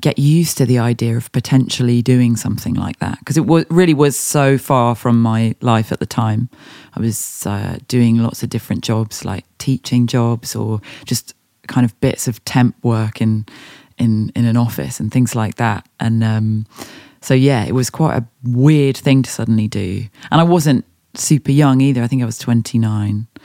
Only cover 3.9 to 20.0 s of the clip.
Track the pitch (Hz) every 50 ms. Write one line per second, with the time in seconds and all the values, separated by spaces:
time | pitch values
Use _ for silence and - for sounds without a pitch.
3.9 | 156 135 147 143 131 - - - - 151 143 135 139 127 - - 143 127 120 120
4.9 | 120 110 - 123 117 117 117 113 110 113 113 113 113 - - 123 113 110 107 -
5.9 | - - - 107 - - 113 110 107 110 120 120 - _ - - - - - _
6.9 | - - 107 113 107 - - - - - - 98 101 101 104 - - - - -
7.9 | - 127 120 117 113 117 117 113 - - - 117 - 117 - - 107 120 - -
8.9 | 117 110 110 107 - - - - 95 104 - _ _ - - - 135 120 - -
9.9 | - 123 120 117 - 127 117 117 117 113 - - - 110 107 110 110 107 - -
10.9 | - - - - 127 117 - - - _ _ _ _ _ _ - - 127 123 117
11.9 | - _ - 131 - - - 131 113 - _ - - 131 127 120 - _ - 120
12.9 | 117 110 110 107 104 - 113 110 110 107 107 - - - - - - - _ _
13.9 | _ - 120 117 110 107 107 101 - - 120 117 110 120 120 117 - - 139 135
14.9 | - - 107 104 - 131 123 117 - 120 110 101 - - 120 113 110 - - _
15.9 | _ - - 117 113 113 113 110 110 110 107 110 110 107 107 - _ - - -
16.9 | - - - - _ _ - - 135 131 131 139 139 117 101 - 110 131 127 -
17.9 | - - 160 156 - - 117 117 _ _ 131 123 120 120 131 147 156 151 139 135
18.9 | 131 - - 147 135 135 127 - - - 113 113 113 110 107 107 - 104 98 92
19.9 | 95 98